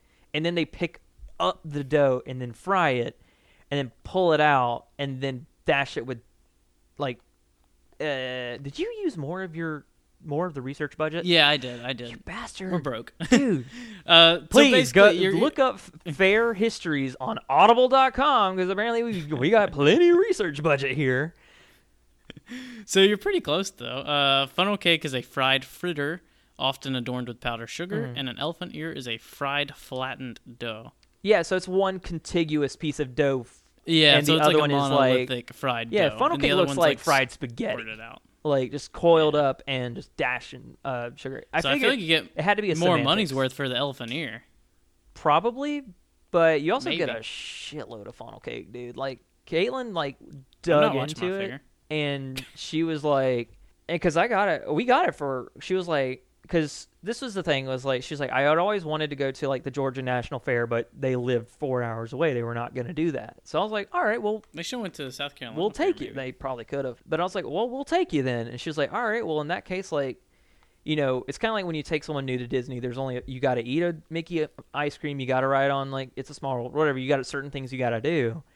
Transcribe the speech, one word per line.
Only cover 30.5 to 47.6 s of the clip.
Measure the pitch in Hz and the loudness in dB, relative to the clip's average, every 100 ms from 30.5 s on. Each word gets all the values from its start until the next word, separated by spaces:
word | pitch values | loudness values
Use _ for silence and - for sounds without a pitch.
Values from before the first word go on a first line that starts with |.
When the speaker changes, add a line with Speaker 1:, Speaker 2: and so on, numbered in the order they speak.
| 117 | -10
Speaker 2:
dough. | 120 110 120 _ _ _ | -10 -10 -14 _ _ _
Speaker 1:
Yeah, | 196 196 | 2 2
so | 165 | 2
it's | 185 185 | -2 0
one | 190 190 185 | 0 0 -2
contiguous | - 165 - 175 160 151 139 | -8 -10 -4 -2 0 0 -2
piece | - 156 147 | -4 -6 -4
of | 131 | -4
dough | 123 143 131 | 0 0 0
f-, | 117 _ _ _ - | -6 _ _ _ 2
Speaker 2:
Yeah, | 160 151 139 | 6 8 6
Speaker 1:
and | 147 | 6
Speaker 2:
so | |
Speaker 1:
the | 160 | 4
Speaker 2:
it's | 151 | 6
Speaker 1:
other | |
Speaker 2:
like | 156 | 4
a | |
Speaker 1:
one | 147 | 4
is, | 143 139 | 2 2
like, | 139 131 | 4 4
Speaker 2:
monolithic | 127 127 123 - | 4 0 -6 -8
fried | - 135 117 117 | -6 -4 -4 -2
Speaker 1:
yeah, | 202 151 | 0 0
Speaker 2:
dough, | - | 2
Speaker 1:
funnel | 277 | 0
Speaker 2:
and | 339 | 2
the | 285 | 2
Speaker 1:
cake | |
Speaker 2:
other | 285 | 2
Speaker 1:
looks | - | 2
Speaker 2:
one's, | - | 4
Speaker 1:
like | 160 | 2
Speaker 2:
like, | 131 | 4
Speaker 1:
fried | 165 135 127 | 2 4 2
spaghetti. | - 131 117 220 117 | -4 -10 -6 -4 -6
Speaker 2:
squirted | 110 110 | -8 -14
out. | 117 - _ _ | -16 -18 _ _
Speaker 1:
Like, | 151 139 127 | 0 0 0
just | 135 - | -6 -12
coiled | - 170 165 151 | 2 6 6 6
Speaker 2:
Yeah. | 151 | 4
Speaker 1:
up | 139 127 - | 2 0 -6
and | 131 123 | -6 -6
just | 120 - - | -8 -12 -4
dashing, | 127 123 - 131 123 127 | -4 -4 -8 -18 -20 -12
uh, | 135 123 120 | -8 -6 -8
sugar. | 135 131 131 - | -10 -12 -12 -6
I | 160 | -2
Speaker 2:
So | 139 | 0
I | |
Speaker 1:
figured | 143 | 0
Speaker 2:
feel | 233 | 2
like | 269 | 0
you | 160 | 0
get | 160 90 | 0 0
Speaker 1:
it | - | -2
had | 180 208 | 0 0
to | |
be | 208 | 0
a | 160 | 2
Speaker 2:
more | 180 160 | 2 2
Speaker 1:
semantics. | |
Speaker 2:
money's | 139 196 170 | 2 0 0
worth | 135 131 | -2 -2
for | - 135 | -2 -4
the | 123 | -2
elephant | 143 127 117 | -4 -6 -10
ear. | 143 135 110 - _ _ _ _ _ _ | -8 -8 -12 -18 _ _ _ _ _ _
Speaker 1:
Probably, | - 156 151 233 240 294 294 254 - _ _ _ | -2 2 4 2 -2 -4 -6 -10 -20 _ _ _
but | 175 165 151 | 4 4 4
you | 156 | 2
also | 262 277 | -2 -2
get | - 139 | -2 -2
Speaker 2:
Maybe. | 117 | -4
Speaker 1:
a | |
shitload | - - - - | -10 -12 -14 -14